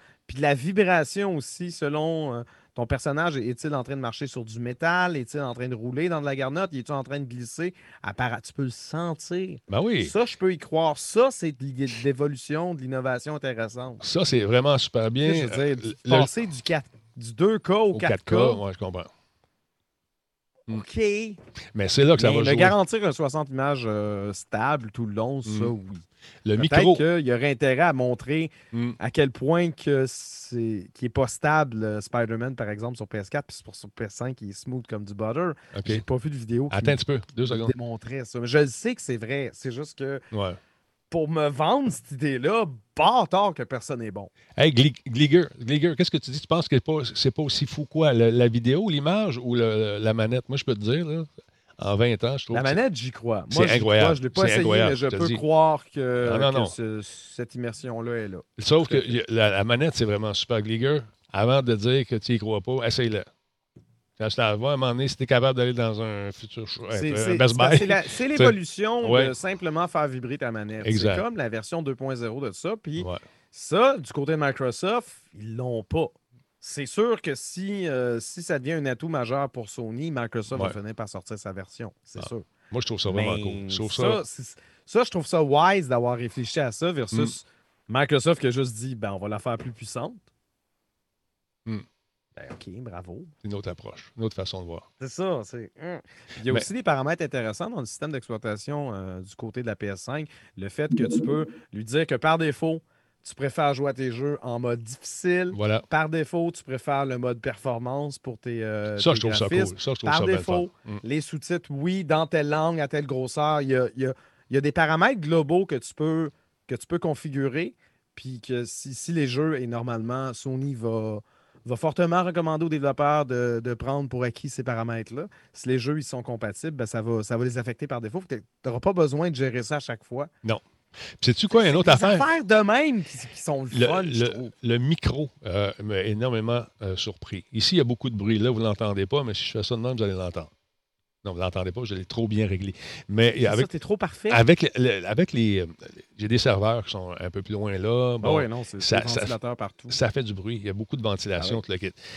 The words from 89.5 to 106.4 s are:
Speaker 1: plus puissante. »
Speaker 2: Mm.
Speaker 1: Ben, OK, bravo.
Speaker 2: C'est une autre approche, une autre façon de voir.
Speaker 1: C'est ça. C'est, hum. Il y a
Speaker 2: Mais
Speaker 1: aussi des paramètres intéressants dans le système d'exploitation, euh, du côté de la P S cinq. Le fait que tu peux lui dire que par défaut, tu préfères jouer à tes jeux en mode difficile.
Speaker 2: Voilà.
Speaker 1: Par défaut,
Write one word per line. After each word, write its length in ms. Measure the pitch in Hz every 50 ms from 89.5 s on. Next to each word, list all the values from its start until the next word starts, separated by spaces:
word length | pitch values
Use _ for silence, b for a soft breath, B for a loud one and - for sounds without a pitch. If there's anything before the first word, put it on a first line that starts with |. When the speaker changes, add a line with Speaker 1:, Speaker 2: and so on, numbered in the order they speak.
| 117 113
Speaker 1:
plus 120 | - 127
puissante. » 440 | 110 - 113 - - 123 127 190 247 202 _ _ _ _ _ _ _ _ _ _ _ _ _ _ _ _ _ _ _ _ _ _ _ _ _ _ _ _ _
Speaker 2:
Mm. 120 | 117 110 104 - _ _ _ _ _ _ _ _ _ _
Speaker 1:
Ben, 80 | - - -
OK, 180 | - 92 - 95 90 113 127
bravo. 420 | 113 87 87 92 90 90 117 185 165 147 _
Speaker 2:
C'est 60 | -
une 80 | 104 101
autre 140 | 98 104 92
approche, 420 | 87 - - 53 - - - - _
une 60 | 113 113
autre 120 | 110 -
façon 260 | - 95 - - 95
de 60 | 90
voir. 240 | 85 82 - - _ _ _
Speaker 1:
C'est 80 | 131 131
ça. 320 | - - 185 190 170 127 104
C'est, 280 | - - 120 110 - _ -
hum. 180 | 151 175 180 135 - B B B B B B B
Il 60 | 110
y 40 | 127
a 40 | 127
Speaker 2:
Mais 60 | 117
Speaker 1:
aussi 140 | - - 196
des 100 | 254 214
paramètres 400 | - 151 135 131 147 170 170 170
intéressants 460 | 139 - 131 113 110 107 - 175 226
dans 100 | 240 180
le 60 | 123
système 240 | - - - 147 156
d'exploitation, 800 | 151 127 - - 117 107 - 113 104 104 - - 147 147 143 131 107
euh, 280 | 95 95 95 92 92
du 140 | 92 101 -
côté 260 | - 120 110 - 123 123
de 40 |
la 80 | 117 104
P 120 | - 107
S 140 | 101 98 92
cinq. 260 | - - 131 151 156 b b b b b b
Le 140 | - 95 98
fait 240 | - - 147 151 156
que 100 | - 120
tu 180 | 101 - 113
peux 260 | 123 139 143 151 160 B B B B B -
lui 100 | 104 113
dire 220 | 110 127 156 165
que 80 | - 139
par 220 | 120 - 156 160
défaut, 440 | 165 165 151 131 - 160 160 160 160 - _ _ _ _ _ _ _ _
tu 100 | - -
préfères 400 | - 135 135 - - 151 143 139
jouer 160 | 127 143 143
à 40 | 131
tes 180 | 127 135 127
jeux 260 | 117 120 135 143 147 - -
en 160 | 127 120 120
mode 220 | 123 120 120 117 117
difficile. 680 | 110 123 - - - - - - 180 180 180 185 180 185
Speaker 2:
Voilà. 260 | 101 104 107 107 113 - _
Speaker 1:
Par 200 | 170 156 160 160
défaut, 420 | 160 165 147 - - 170